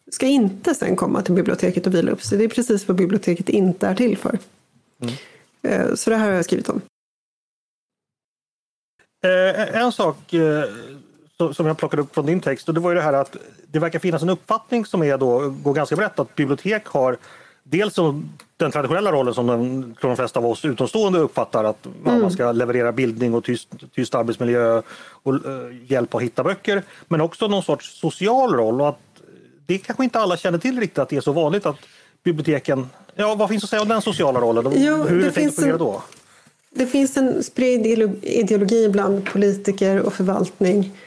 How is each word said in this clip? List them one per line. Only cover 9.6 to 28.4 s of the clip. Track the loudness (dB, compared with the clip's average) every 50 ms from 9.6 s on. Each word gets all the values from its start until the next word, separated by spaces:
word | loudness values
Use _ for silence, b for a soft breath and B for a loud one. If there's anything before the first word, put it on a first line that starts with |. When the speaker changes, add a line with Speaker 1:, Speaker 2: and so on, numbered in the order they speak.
| -4 -2 -2 0
Speaker 2:
en | 0 0
sak, | 0 0 -2 -2 -2 -4 -6 -4 0
eh, | 2 2 2 2 0 -2 -4 -6 -12 -16 -18 -18 -20 -20 -20 _ _ _ _ _ -2
så-, | -2 -2 0
som | 0 0
jag | -2 0 -2
plockade | -4 -2 -2 -2
upp | -2 -2 -2
från | -2 0
din | 0 0 0
text, | 0 -2 -4 -2 -4 -4
och | -2
det | 0
var | 0 0
ju | 0
det | 2
här | 2 2
att | 2 0 0 -2 -8 -16 -20 -20 -20 -20 -10 -6
det | -2 -2
verkar | -2 -2 -2 -2
finnas | -2 -2 -2 0
en | 0 -2
uppfattning | -2 -2 -2 -2 -4 -4 -2 -2 -2 -2 -2
som | -2 -2 0
är | 2 2 2 2
då, | 2 2 2 2 0 -2 -4 -2
går | -2 0 0
ganska | 0 0 0 0
brett, | -2 -2 -2 -2 -4
att | -6 -4 _
bibliotek | -2 0 0 -2 -2 -2 -2 -2 -2 -2
har | -2 0 0 2 0 0 B B B B B B B B B
dels | _ -2 0 0 0 0 0
som | 0 0 2 0 -2 -6 -12 -14 -20 -20 _ _
den | -4 -2 -2
traditionella | 0 -2 -2 0 0 0 0 2
rollen | 2 2 2 2 0
som | 0 2
de, | 2 2 0 0 -2 -4 -6 -6 -8 -6 -4
tror | -2 -2
de | 0
flesta | -2 -2 -2 -2 0
av | 0
oss | 0 0 -2 -2
utomstående | -2 -2 -2 -2 -2 0 0 2 2 4 2
uppfattar | 2 2 0 -2 -4 -2 -2 0 0
att, | 0 -2 -4 -10 -18 -14 -6 -2
ja, | 0
Speaker 1:
Mm. | 2 2
Speaker 2:
man | 2 2
ska | 0 0 0 0
leverera | 0 0 0 0 0 0 0 0
bildning | 0 0 -2 -2 0 -2 0 0 0
och | 0 -2
tyst, | -2 -4 -6 -8 -12 -20 -20 -20 -8 _
tyst | -6 -4 -2 -2
arbetsmiljö | -2 -2 -2 -2 -2 -2 0 2 2 2 2 2 0 -2 -6 -14 -20
och, | -20 -20 -20 -6 -4 -2 -2
eh, | -2 -4 -8 -10 -10 -12 -14 -16 -14 -6 -2
hjälp | -2 -2 0 -2 -2
att | -4
hitta | -4 -4 -2 -2 -2
böcker, | -2 -4 -4 -2 -2 -2 -2 -4 B B B B -2
men | 0 0
också | 0 -2 -2 -4 -2 -2
någon | 0 -2
sorts | 0 -2 -4 -4 -6 -12 -10 -6
social | -6 -6 -4 -2 0 0 2 2